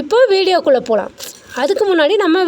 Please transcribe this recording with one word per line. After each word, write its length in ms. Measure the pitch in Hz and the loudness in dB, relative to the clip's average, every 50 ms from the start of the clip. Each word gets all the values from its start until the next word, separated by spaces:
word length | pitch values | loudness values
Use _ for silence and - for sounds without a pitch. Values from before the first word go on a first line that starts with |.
| 294 | -2
இப்போ 180 | 294 427 480 523 440 392 | 0 2 2 2 2 2
வீடியோக்குள்ள 460 | 381 381 370 370 330 - 311 269 240 - - 220 | 0 0 0 0 0 2 0 0 0 0 -2 -2
போலாம். 220 | 202 190 - - - - - - - - - - 240 262 | -4 -4 -6 -12 -16 -18 -18 -18 -20 -20 -16 -8 -4 -2
அதுக்கு 220 | 330 392 - 415 392 359 | 0 0 0 0 0 0
முன்னாடி 240 | 330 294 294 415 415 415 | 2 2 2 0 0 0
நம்ம 180 | 330 320 381 370 | 0 0 0 0